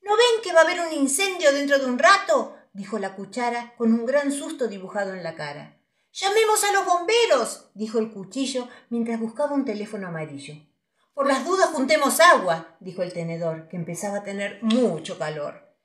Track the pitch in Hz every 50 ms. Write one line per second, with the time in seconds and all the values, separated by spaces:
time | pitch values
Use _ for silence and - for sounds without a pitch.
0 | 359 403 415 427 480 480 453 427 - 370 339 330 320 330 359 349 339 330 311 294
1 | 277 262 - - 392 392 370 349 339 294 277 285 285 277 285 269 262 254 247 247
2 | 302 349 403 392 - - 320 262 - - - - - _ _ 196 196 - - 214
3 | 190 190 - 202 196 196 - 247 240 240 233 240 233 233 - _ 233 226 226 233
4 | 233 233 269 294 285 277 277 - 311 311 - - 254 220 196 196 180 180 175 208
5 | 202 190 190 185 170 165 160 - 156 147 147 151 147 - _ _ _ _ _ _
6 | _ _ _ - 370 392 403 440 453 427 427 427 - 403 403 392 381 370 359 349
7 | 349 339 440 466 466 415 320 254 226 - - - - _ _ 196 220 214 226 233
8 | 220 220 - 196 185 185 - 269 269 247 - 262 240 - - - - _ 233 233
9 | 226 226 233 226 226 226 - - 294 285 285 277 262 - 208 208 202 - - 202
10 | 190 180 165 160 156 147 143 139 - - 147 156 _ _ _ _ _ _ _ _
11 | _ _ _ 285 277 277 277 262 - 339 370 381 381 330 320 247 262 277 311 302
12 | 285 254 - - 320 349 330 247 185 185 165 165 - - _ _ 185 185 170 196
13 | 180 175 - 170 170 165 165 165 170 165 160 160 160 - - 175 165 165 175 170
14 | - 202 202 202 202 196 196 202 202 208 214 - 233 220 220 254 254 208 170 156
15 | 156 - 180 - 160 151 156 151 147 147 - - _ _ _ _ _